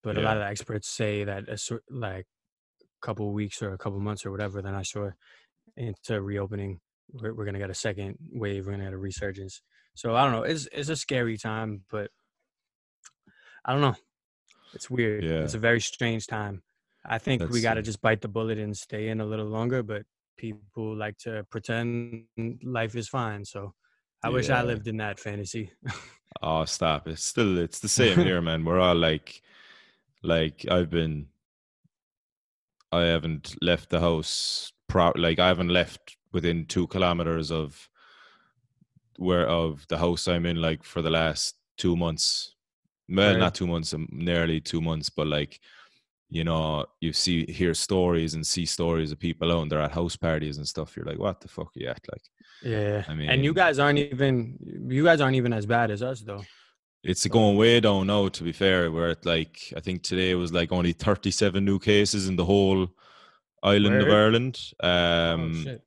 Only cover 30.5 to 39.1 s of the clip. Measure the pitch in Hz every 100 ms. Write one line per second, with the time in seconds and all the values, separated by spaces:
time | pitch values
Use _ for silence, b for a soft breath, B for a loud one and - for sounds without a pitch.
30.5 | - - 90 85 82 80 76 71 _ _
31.5 | _ _ _ _ _ _ _ _ _ _
32.5 | _ _ _ _ 85 85 85 80 76 -
33.5 | - 87 85 - 82 85 82 80 - -
34.5 | - - _ - 95 85 - 85 82 90
35.5 | 87 87 90 85 - - - _ 92 85
36.5 | 85 80 90 87 92 90 85 82 82 76
37.5 | 80 76 71 - b b b b b b
38.5 | b _ _ _ _ _